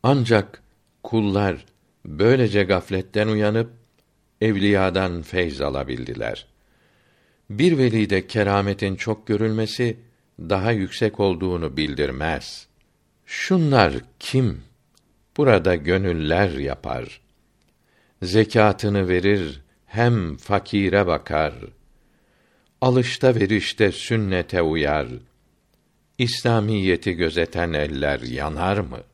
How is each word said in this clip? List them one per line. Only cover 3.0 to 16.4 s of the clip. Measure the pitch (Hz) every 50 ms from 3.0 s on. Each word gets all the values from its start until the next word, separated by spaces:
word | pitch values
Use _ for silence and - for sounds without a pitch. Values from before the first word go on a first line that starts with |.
| 92 - - 107 107
uyanıp | 110 107 107 107 104 107 113 117 117 - _ _ _ _ _ _ _ _ _ _ _ _ _
evliyadan | 107 110 104 95 98 101 101 98 95 95 87 95 95 92 87 85
feyz | 80 - - 92 90 82 69 67
alabildiler. | 69 71 65 69 67 67 65 60 62 - 60 58 57 57 - - - _ _ _ _ _ _ _ _ _ _ _ _ _ _ _ _ _ _ _ _ _
Bir | 104 104 151 180 165
velide | 139 127 123 107 113 104 92 101 95 92
kerametin | - - 110 101 98 101 101 98 101 95 98 110 98 95
çok | - - 117 107 - _
görülmesi | - 107 104 113 110 110 110 110 107 - - 123 117 110 - - _ _ _ _ _ _ -
daha | 82 82 98 95 92 113
yüksek | 117 107 95 92 - - 117 107 107 -
olduğunu | 101 98 92 82 92 92 90 85 82 76 65
bildirmez. | 73 76 76 69 69 73 67 65 65 76 82 78 65 - - - - - _ _ _ _ _ _ _ _ _ _ _ _
Şunlar | - - - - - 190 180 165 147 135 123 98 78 67 62 - - _ _
kim? | - - - 131 127 107 - - - _ _ _ _ _ _ _ _ _ _ _ _ _ _
Burada | - 147 135 110 92 80 92 90
gönüller | 80 71 80 90 95 98 90 85 80 78 76 82 90